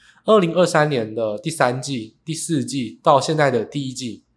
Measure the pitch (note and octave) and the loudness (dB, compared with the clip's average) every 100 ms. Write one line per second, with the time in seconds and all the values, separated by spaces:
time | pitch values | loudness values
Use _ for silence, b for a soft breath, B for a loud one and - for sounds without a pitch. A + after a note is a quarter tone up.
0 | b b - G#3+ E3+ E3 E3 E3 D3+ C3 | b b 2 4 4 2 2 4 2 0
1 | A2 A2+ A2 G#2 E3 D#3 B2 B2+ C#3 B2+ | -4 -4 -4 -4 -6 0 0 0 -6 -8
2 | G#2+ _ - D3+ - D3+ A#2 C3+ A#2 - | -8 _ -10 -8 -4 -4 -2 -6 -6 -2
3 | E3 C#3 C3 D#3 C#3 A#2+ G#2 D3 C3 B2 | 4 4 4 2 2 2 -2 -6 -8 -8
4 | B2 F#2+ _ | -10 -10 _